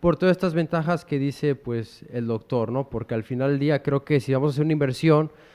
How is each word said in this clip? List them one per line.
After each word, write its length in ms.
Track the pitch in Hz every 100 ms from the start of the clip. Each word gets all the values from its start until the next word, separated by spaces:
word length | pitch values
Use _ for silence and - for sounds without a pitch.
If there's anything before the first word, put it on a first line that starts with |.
por 160 | 175 160
todas 180 | 185 180
estas 180 | 185 160
ventajas 500 | 160 170 156 170 -
que 140 | 143
dice, 360 | 139 131 147 135
pues, 500 | - 117 110 - -
el 160 | 120 117
doctor, 460 | 113 - 123 110
¿no? 160 | 127 139
Porque 260 | 113 110 113
al 80 | 110
final 260 | 123 135
del 60 | 139
día 240 | 143 139
creo 220 | - 139 -
que 160 | 147
si 120 | -
vamos 160 | 131 147
a 40 | 135
hacer 100 | 151
una 80 |
inversión 580 | 151 139 123 160 151 156 - -